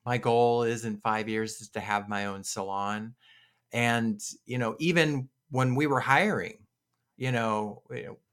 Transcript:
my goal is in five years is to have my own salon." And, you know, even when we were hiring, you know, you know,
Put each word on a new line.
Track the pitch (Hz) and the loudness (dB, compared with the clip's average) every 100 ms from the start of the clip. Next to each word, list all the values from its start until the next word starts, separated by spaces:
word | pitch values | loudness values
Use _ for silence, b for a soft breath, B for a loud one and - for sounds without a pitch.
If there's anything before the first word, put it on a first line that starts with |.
| 123 | -2
my | 123 | 0
goal | 120 117 120 120 | 4 4 6 4
is | 117 117 | 2 -2
in | 113 104 | -4 -4
five | 113 110 107 | 0 0 0
years | 110 110 - | -2 -2 -8
is | 107 | -10
to | 110 | -10
have | 101 104 101 | -2 -2 -2
my | 101 101 | -4 -4
own | 98 | -6
salon." | 95 110 98 98 101 104 113 - b b b b _ | -8 -6 -4 -4 -4 -4 -8 -16 b b b b _
And, | 117 120 117 113 104 - - - | 0 2 2 0 -2 -6 -14 -6
you | 123 | -2
know, | 113 - | -2 0
even | 165 170 156 139 131 _ - | 2 4 4 2 -4 _ -6
when | 131 127 127 | 0 2 2
we | 151 | 2
were | 131 | 2
hiring, | 131 139 208 139 87 - _ _ _ _ _ - | 4 4 4 0 -4 -10 _ _ _ _ _ -6
you | 127 | -2
know, | 120 113 107 107 101 - | 0 0 0 -2 -8 -12
you | 123 | -12
know, | 120 - _ | -12 -14 _